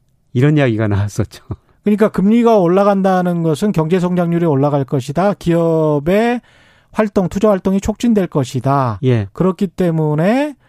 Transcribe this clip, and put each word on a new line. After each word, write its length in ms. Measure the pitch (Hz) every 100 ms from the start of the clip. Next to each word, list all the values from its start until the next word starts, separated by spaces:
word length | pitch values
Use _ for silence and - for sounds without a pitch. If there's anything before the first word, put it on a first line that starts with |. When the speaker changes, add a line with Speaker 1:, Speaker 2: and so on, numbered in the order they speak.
| _ _ _
Speaker 1:
이런 240 | 123 147 151
이야기가 300 | 131 110 110
나왔었죠. 560 | 101 104 - 101 - - - _ _
Speaker 2:
그러니까 260 | 208 208 208
금리가 500 | - 196 233 226 220
올라간다는 840 | 170 190 202 196 190 185 180 170
것은 280 | 165 147 208
경제 280 | 165 156 185
성장률이 460 | 175 180 170 170 170
올라갈 380 | 135 143 143
것이다. 500 | 131 143 127 165 202
기업의 1080 | 185 170 170 165 160 156 147 147 202 233 240 _ _ _ _ _
활동, 340 | - 214 202 175
투자 220 | 202 214
활동이 320 | 185 190 196
촉진될 460 | - 208 240 208 175
것이다. 720 | - 127 127 135 139 127 101
Speaker 1:
예. 240 | 127 117 98
Speaker 2:
그렇기 340 | - 185 175 196
때문에 880 | - 180 160 151 151 180 254 294 262